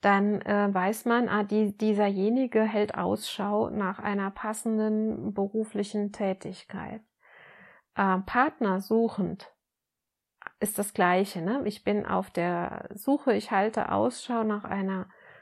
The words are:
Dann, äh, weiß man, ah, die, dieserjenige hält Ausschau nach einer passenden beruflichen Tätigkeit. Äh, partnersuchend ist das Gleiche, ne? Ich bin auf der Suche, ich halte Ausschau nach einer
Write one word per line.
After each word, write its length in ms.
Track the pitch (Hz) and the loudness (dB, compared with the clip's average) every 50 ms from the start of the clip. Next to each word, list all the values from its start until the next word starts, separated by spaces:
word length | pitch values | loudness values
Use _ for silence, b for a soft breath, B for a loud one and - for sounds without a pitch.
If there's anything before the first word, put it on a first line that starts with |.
Dann, 400 | - 202 202 196 202 208 208 - - | 4 4 4 4 4 2 0 0 0
äh, 300 | - 208 202 202 202 202 | 0 2 2 2 2 2
weiß 320 | 190 180 190 220 220 - | 2 0 0 -2 -2 0
man, 240 | 240 233 240 240 220 | 2 2 2 2 2
ah, 160 | - 214 208 | 2 0 0
die, 320 | 202 208 214 214 208 202 | 2 2 2 2 2 0
dieserjenige 840 | _ 220 214 214 202 208 202 202 196 190 208 233 262 269 240 - 220 220 | _ 0 2 4 4 4 2 2 2 2 2 2 2 0 2 2 2 2
hält 340 | 220 214 208 208 202 - | 2 2 0 0 0 0
Ausschau 760 | - 180 180 202 220 - - - - 196 202 208 208 220 - | -2 -2 0 -2 -2 -4 -8 -6 -4 -2 0 0 0 0 0
nach 280 | - 208 202 185 196 - | 0 -2 -2 -2 -2 -4
einer 320 | - 208 202 202 196 196 | -4 -2 -2 0 -2 -4
passenden 1000 | 196 - - 214 220 220 - 233 220 214 214 214 214 214 214 220 220 214 - 214 196 | -6 -6 -6 -6 -6 -4 -2 -2 0 0 2 2 0 0 0 -2 -2 -4 -4 -6 -2
beruflichen 760 | 202 196 202 202 220 220 214 - 202 202 202 - 208 208 202 | -2 -4 -2 0 -2 -4 -2 -2 -4 -4 -2 -2 -2 -2 -2
Tätigkeit. 920 | 202 - 214 196 190 190 - - 185 - - _ - 190 - - - 220 _ _ _ B B B B B B B B B B B B B B B _ | -4 -2 -2 -2 -2 -4 -6 -12 -12 -12 -14 _ -10 -10 -10 -10 -12 -14 _ _ _ B B B B B B B B B B B B B B B _
Äh, 240 | - 202 196 185 185 190 | 0 2 2 2 2 0
partnersuchend 1300 | - - 240 262 311 - - 240 202 185 185 196 - 220 226 226 226 - - 190 170 190 196 - - _ _ _ _ _ _ _ _ _ _ _ _ _ _ _ _ _ _ - - _ _ | 0 2 2 2 2 2 0 0 0 0 0 0 2 2 2 2 2 0 0 -2 -2 -2 -8 -12 -20 _ _ _ _ _ _ _ _ _ _ _ _ _ _ _ _ _ _ -18 -18 _ _
ist 200 | - 202 - - | -4 -4 -2 -2
das 160 | 202 202 - | -4 -4 0
Gleiche, 480 | - 185 180 180 185 196 196 - 180 165 | 2 4 4 4 4 2 0 -2 -4 -2
ne? 200 | 180 226 285 - | -2 -2 -2 -2
Ich 180 | 214 208 - _ | -4 -6 -4 _
bin 220 | - 208 208 - | -2 0 0 0
auf 240 | - 185 185 196 - | 0 -2 -2 -2 -2
der 580 | _ - 170 175 175 170 175 - - - - - 208 | _ -2 0 0 0 -2 -2 -4 -6 -8 -12 -12 -14
Suche, 400 | 208 - - 277 285 - 269 220 | -6 0 0 0 2 4 2 2
ich 160 | 202 214 - | 2 0 0
halte 420 | 226 196 196 220 220 226 - - - | 0 2 2 2 0 -2 -2 0 0
Ausschau 500 | 196 214 247 247 - - - 247 233 226 | 2 2 2 0 -4 -8 -4 -2 0 0
nach 220 | 214 208 208 202 | 0 0 -2 -4
einer 440 | - - 196 190 190 190 185 185 B B B B B B B | -4 -4 -2 -2 -2 -2 -4 -6 B B B B B B B